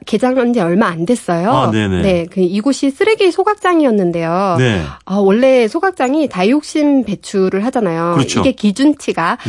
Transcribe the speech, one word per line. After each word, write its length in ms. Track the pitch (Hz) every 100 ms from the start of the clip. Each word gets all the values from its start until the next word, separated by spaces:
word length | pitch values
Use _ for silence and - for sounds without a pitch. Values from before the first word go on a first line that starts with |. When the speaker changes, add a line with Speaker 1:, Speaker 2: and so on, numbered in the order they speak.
| -
Speaker 1:
개장한 460 | 214 254 262 240
지 80 | 240
얼마 280 | 170 180 220
안 180 | 165 175
됐어요. 460 | 240 - 170 185
Speaker 2:
아, 180 | 262 123
네네. 300 | 110 107 180
Speaker 1:
네, 240 | 196 180 170
그 120 | -
이곳이 500 | 180 196 240 269 277
쓰레기 400 | 269 415 440 381
소각장이었는데요. 1200 | 320 381 415 370 339 285 214 175 170 165 175 196 170
Speaker 2:
네. 220 | 127 101 76 69 -
Speaker 1:
아, 100 | 196
원래 540 | 196 208 262 262 220
소각장이 580 | 330 381 370 254 294 277
다육신 760 | 185 185 285 - 311 294 277 220
배출을 580 | 202 - 202 190 196 220
하잖아요. 480 | 262 208 165 170 170
Speaker 2:
그렇죠. 260 | - -
Speaker 1:
이게 100 | 269
기준치가 840 | - 208 190 277 285 - - 170 240